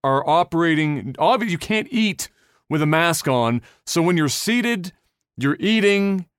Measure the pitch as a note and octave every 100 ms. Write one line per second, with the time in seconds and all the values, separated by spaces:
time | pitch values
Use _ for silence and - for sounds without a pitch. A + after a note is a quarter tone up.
0 | C#3 C3+ D3+ D#3+ F3 E3 E3+ D#3 D#3 D3
1 | G#2 C3 D#3+ A#3+ A3+ E3+ - G#3+ - -
2 | G#3+ - - _ _ _ _ D3+ D3+ D#3+
3 | E3+ D#3+ - B2+ A#2 A#2+ - _ - E3+
4 | E3+ F3 D3 - - A#3+ A#3 A3+ F3+ _
5 | _ _ _ - C3+ D3 G3 A3 G3+ G3+
6 | G3 F#3+ F3